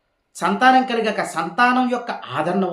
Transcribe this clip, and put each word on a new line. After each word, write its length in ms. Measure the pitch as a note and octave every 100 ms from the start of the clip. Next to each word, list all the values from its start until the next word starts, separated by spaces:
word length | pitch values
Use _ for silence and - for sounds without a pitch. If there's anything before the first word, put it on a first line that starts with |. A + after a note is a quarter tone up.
| _ _ _ -
సంతానం 460 | E3+ G3+ B3+ B3+ B3
కలిగాక 320 | A3+ G#3+ G3 E3 D#3+
సంతానం 500 | E3 - B3 B3+ B3 A#3+
యొక్క 140 | - - A#2 C3+
ఆదరణ 280 | E3 G3+ F3+